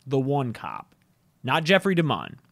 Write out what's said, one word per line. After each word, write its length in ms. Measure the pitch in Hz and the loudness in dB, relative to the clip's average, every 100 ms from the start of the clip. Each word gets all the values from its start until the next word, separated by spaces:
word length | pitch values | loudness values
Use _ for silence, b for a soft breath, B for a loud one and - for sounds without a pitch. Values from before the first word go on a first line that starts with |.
| - | -4
The 140 | 135 | -2
one 320 | 131 143 127 | 0 0 -2
cop. 420 | 107 78 52 - _ _ _ _ _ | -6 -10 -12 -14 _ _ _ _ _
Not 220 | 127 151 | -2 0
Jeffrey 320 | 156 190 196 175 | 4 4 4 2
DeMunn. 400 | 156 98 60 - _ | 2 0 -6 -16 _